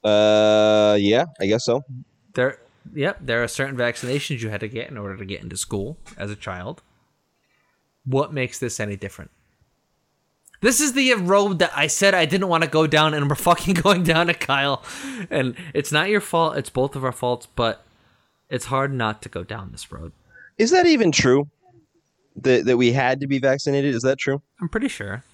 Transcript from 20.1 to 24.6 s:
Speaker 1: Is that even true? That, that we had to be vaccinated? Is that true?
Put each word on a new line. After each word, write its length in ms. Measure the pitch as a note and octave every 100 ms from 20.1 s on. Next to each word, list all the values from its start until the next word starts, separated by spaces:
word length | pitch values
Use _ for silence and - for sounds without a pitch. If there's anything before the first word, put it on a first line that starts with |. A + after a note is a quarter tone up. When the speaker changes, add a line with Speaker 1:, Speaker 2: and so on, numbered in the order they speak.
| _ _ - - -
Speaker 1:
Is 140 | A3+
that 140 | F#4 F4
even 260 | D4+ G3
true? 380 | - C3 C3 D3 _ _ _ _ _ _ _ _ -
That, 280 | C3 B2 F2
that 100 | B2
we 140 | B2
had 300 | B2+ B2+ C3
to 60 | C#3
be 120 | C#3
vaccinated? 560 | C#3 C3+ - C#3 C#3 A#2+
Is 60 |
that 140 | B2+ C3+
true? 240 | - C#3+ _ _